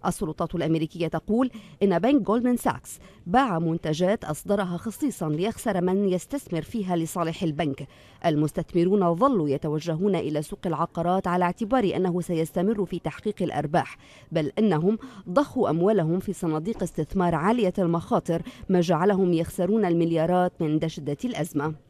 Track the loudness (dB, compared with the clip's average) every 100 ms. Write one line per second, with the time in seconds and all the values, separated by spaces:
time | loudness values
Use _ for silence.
0 | -4 -4 -6 -4 -4 -2 0 0 -2 -4
1 | -4 -4 -2 0 0 -4 -20 0 2 4
2 | 4 4 4 2 2 0 0 -4 -10 -20
3 | -20 -16 0 2 2 0 0 -2 -2 0
4 | 2 0 -2 -8 -2 -2 0 -4 -8 -4
5 | -4 -2 -4 -2 -2 -2 -2 0 0 2
6 | 0 0 -4 -10 -6 -8 -6 -6 -2 -2
7 | -2 -4 -4 -2 -4 -2 -4 -4 -10 -16
8 | -20 -4 0 2 0 -2 -2 0 2 4
9 | 2 4 2 2 0 0 -2 -4 -2 0
10 | 0 0 0 -4 -4 -8 -4 -2 -2 -2
11 | 0 0 2 0 0 0 0 2 2 2
12 | 0 0 -2 -2 0 0 0 0 -2 -4
13 | -8 -6 -8 -4 -4 -2 0 0 0 -8
14 | -20 -20 -4 -2 -2 0 2 4 2 0
15 | -6 -16 0 0 2 0 0 2 2 2
16 | 2 0 -2 -4 -2 -2 -4 -6 -6 -4
17 | -4 0 0 2 2 2 0 2 0 0
18 | 0 -2 0 -4 -4 -16 0 2 4 2
19 | 2 2 2 2 0 -2 0 2 2 2
20 | 2 2 2 2 2 0 -2 0 -2 -6
21 | -8 -6 -6 -4 -4 -2 -2 -6 _